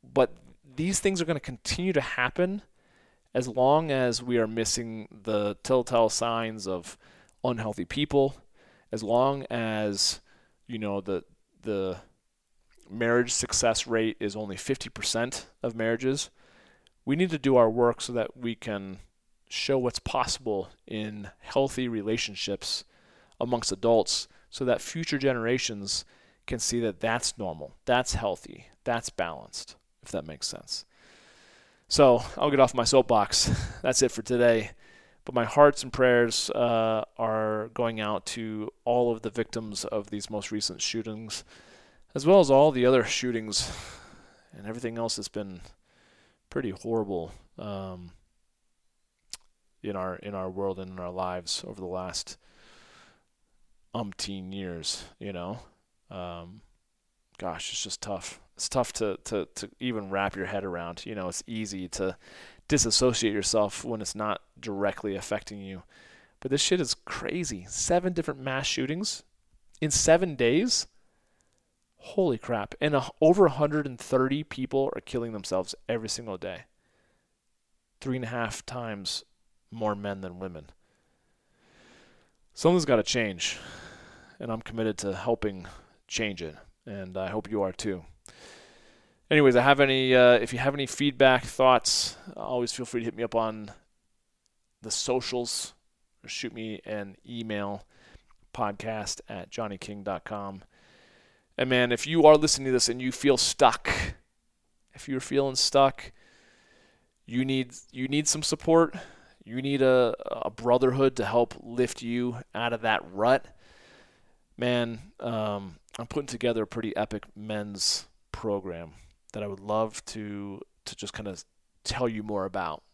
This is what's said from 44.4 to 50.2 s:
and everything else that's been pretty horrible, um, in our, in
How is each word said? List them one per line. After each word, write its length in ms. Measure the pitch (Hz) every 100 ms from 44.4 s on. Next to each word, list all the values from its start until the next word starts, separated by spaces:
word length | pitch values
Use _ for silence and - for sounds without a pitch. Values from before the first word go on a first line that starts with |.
| _ -
and 120 | 101
everything 320 | 117 113 117
else 160 | 117 -
that's 120 | 101
been 340 | 110 101 90 - - _ _ _ _ _ _ _
pretty 200 | 139 127
horrible, 600 | 92 117 113 101 92 82 - _ -
um, 540 | 107 98 95 90 87 - _ _ _ _ _ _ _ _ _ _ _ - _ _ _ _
in 140 | 104 98
our, 200 | 92
in 180 | 90